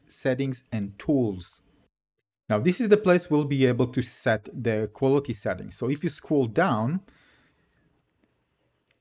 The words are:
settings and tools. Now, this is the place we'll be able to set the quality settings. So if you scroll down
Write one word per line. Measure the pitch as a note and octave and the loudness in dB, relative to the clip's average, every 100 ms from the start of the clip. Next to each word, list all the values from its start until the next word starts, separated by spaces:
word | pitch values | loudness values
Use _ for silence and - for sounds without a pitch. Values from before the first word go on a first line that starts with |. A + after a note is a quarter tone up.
| - | -20
settings | - C3+ B2+ C#3 B2+ - | -6 -2 0 -2 -4 -6
and | A2+ G2+ G2+ | -6 -6 -8
tools. | - C#3+ A#2 F#2+ F2 - _ _ _ _ _ _ _ _ - | 0 2 2 -2 -10 -16 _ _ _ _ _ _ _ _ -2
Now, | G#2+ | 0
this | D3 F3+ | 2 2
is | A3 | 4
the | G#3 | 4
place | G3 F3 F3 | 6 2 4
we'll | D3+ C#3+ | 0 2
be | C#3 B2+ | 2 2
able | B2 B2+ | 2 0
to | B2+ | -2
set | B2 - B2+ A2 - | -4 -4 -2 -2 -2
the | - A#2 A2 G#2+ | -6 -2 -2 -2
quality | - C3+ C#3+ C#3 | -2 2 2 0
settings. | A2 G#2+ F#2 G2+ - | -6 -4 -6 -8 -6
So | A#2 | -4
if | C#3+ | -4
you | F3 | -4
scroll | - - D3 A#2+ | -6 -2 0 2
down | G#2+ F#3 A2 A2+ F#3 - _ _ _ _ _ _ _ _ _ _ _ _ _ _ _ _ _ _ _ | 2 2 2 0 -4 -8 _ _ _ _ _ _ _ _ _ _ _ _ _ _ _ _ _ _ _